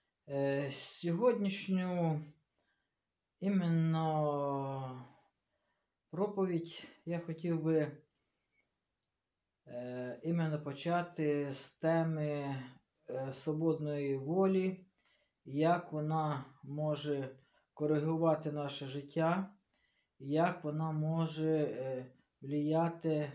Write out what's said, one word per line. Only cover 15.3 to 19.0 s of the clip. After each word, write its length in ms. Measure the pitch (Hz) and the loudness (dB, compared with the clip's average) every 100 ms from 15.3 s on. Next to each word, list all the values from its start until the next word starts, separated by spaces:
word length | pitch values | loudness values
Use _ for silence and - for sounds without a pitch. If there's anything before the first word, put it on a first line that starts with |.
| _ | _
як 480 | - 143 160 175 - | -6 2 4 2 0
вона 520 | 151 151 160 151 139 - - | -4 0 0 0 -2 -6 -16
може 720 | 135 147 151 143 147 139 127 - _ _ _ | -8 -2 -2 0 -2 -2 -4 -10 _ _ _
коригувати 760 | - 151 147 156 160 165 151 151 | -4 2 2 2 4 4 4 0
наше 340 | 147 143 - 135 | -4 -4 -6 -6
життя, 680 | 143 | -8